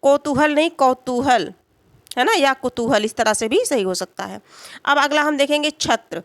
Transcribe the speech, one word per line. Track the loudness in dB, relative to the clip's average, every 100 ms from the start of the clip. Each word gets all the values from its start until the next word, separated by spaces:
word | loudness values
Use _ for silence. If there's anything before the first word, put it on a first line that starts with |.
कोतूहल | 4 2 2 0 2
नहीं, | 2 0
कौतूहल, | 2 2 2 -4 -2 2 2 0 -10 _ _ _ _ _ -2
है |
ना, | 0
या | 2 0
कुतूहल, | 0 -4 -4 0 0
इस | 0
तरह | -2 -2
से | 0 0
भी | -2
सही | 0 -2
हो | -2
सकता | -4 -8 -10
है। | -12 -12 _ -20 -20 -10
अब | -2 0
अगला | 2 0
हम | 0 0
देखेंगे | 0 0 -2
छत्र। | -4 -2 -2 -2 -14